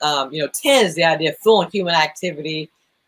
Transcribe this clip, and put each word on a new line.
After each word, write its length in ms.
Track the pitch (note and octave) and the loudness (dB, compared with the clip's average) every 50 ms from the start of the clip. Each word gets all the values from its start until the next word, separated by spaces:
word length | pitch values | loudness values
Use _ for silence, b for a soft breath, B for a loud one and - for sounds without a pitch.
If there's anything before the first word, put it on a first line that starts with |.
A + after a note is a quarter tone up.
| D#3+ | -4
um, 300 | D3+ D3 C#3 C3+ C3 D3 | -2 -2 -2 -4 -4 -4
you 100 | D#3 C#3+ | -6 -6
know, 60 | C#3 - | -6 -6
ten 320 | - - C#4+ C#4 C4 G#3+ | -4 0 2 4 4 4
is 100 | F3+ D#3 | 2 0
the 100 | E3+ E3 | 0 0
idea 260 | E3 D#3 D#3 D#3+ D3+ | 0 2 0 -2 -4
of 80 | C#3+ - | -4 -2
full 240 | - G#3+ A3+ G3+ F3 | 2 4 4 4 4
human 320 | - - G3+ F3+ F3 E3+ | 0 -2 -4 -2 0 0
activity. 760 | D#3+ D#3 D#3 - - - F3+ D#3+ D3 D3+ D#3+ D#3 D#3 D3+ - _ _ _ _ _ _ _ | 0 0 0 -2 -6 -8 -8 -6 -6 -8 -8 -6 -8 -8 -10 _ _ _ _ _ _ _